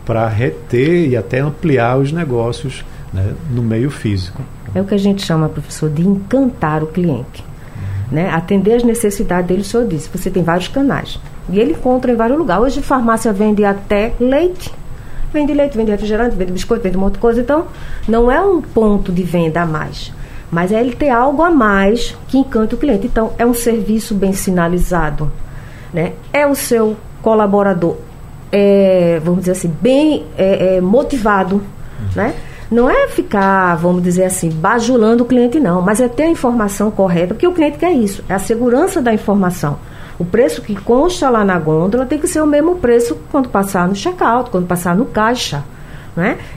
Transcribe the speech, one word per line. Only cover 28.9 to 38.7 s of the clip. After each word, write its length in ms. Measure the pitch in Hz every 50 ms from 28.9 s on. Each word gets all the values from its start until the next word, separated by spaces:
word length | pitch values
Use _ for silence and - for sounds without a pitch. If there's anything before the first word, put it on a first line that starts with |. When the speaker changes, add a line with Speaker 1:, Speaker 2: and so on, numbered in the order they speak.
| 185 180 175 170 170 160 156
Speaker 2:
vamos 160 | 175 180 185
dizer 120 | 175 180
assim, 200 | 185 185 - 170 156 -
bem, 440 | 180 247 262 277 302 311 294 - - - -
é, 400 | - 196 190 196 - 180 185 185
é, 40 | 185
motivado, 760 | 180 185 208 269 294 - 285 262 202 220 208 190 190 180 190
Speaker 1:
Uhum. 500 | 208 - - - - - - - - 107 98 92
Speaker 2:
né? 200 | 180 202 262 339 - - - - - - -
Não 200 | 220 233 247 269
é 160 | 392 539 554
ficar, 720 | - - - - - - 202 196 196 190 190 185 180 175
vamos 260 | 156 170 180 180 180
dizer 220 | 180 180 175 180 185
assim, 260 | 185 185 - 175 165
bajulando 720 | 160 156 165 196 226 240 220 226 262 240 214 220 233 240
o 40 | 240
cliente, 340 | 240 262 247 240 247 240 320
não, 200 | 277 175 175 185
mas 200 | 180 196 214 202
é 80 | 254 240
ter 160 | 240 - 302
a 40 | 330
informação 640 | 330 320 - 247 233 233 208 202 202 - 208 220
correta, 420 | 208 - 190 185 170 170 175 180
porque 140 | 220 - -
o 60 | 359
cliente 260 | 359 - 302 302 294 -
quer 140 | 330 359
isso, 320 | 359 254 214 196 190 - - -
é 60 | 185
a 40 | 196
segurança 600 | 196 - 226 220 247 247